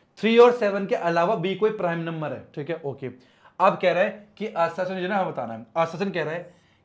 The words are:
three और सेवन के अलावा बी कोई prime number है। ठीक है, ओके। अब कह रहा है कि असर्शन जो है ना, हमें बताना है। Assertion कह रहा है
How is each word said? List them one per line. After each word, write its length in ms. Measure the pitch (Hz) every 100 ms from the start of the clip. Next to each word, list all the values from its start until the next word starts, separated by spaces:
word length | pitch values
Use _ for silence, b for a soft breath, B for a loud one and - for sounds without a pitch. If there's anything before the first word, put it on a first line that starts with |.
| b -
three 180 | 220 233
और 140 | 247
सेवन 340 | 240 208 202 190
के 100 | 175
अलावा 400 | 170 170 170 175
बी 200 | 185 185
कोई 140 | 214
prime 300 | 214 175 170
number 320 | 165 160 147
है। 160 | 113 - 160
ठीक 140 | 143
है, 120 | 165 143
ओके। 260 | - 127 - b b b b
अब 200 | 190 170
कह 100 | 180
रहा 120 | 170
है 240 | 208 - - -
कि 100 | 214
असर्शन 480 | 170 165 185 180 190
जो 60 |
है 60 | 180
ना, 100 | 202
हमें 140 | 170
बताना 220 | 139 113
है। 120 | 113 120 165
Assertion 320 | 165 165 196
कह 140 | 170
रहा 100 | 151
है 200 | 170 175 b b b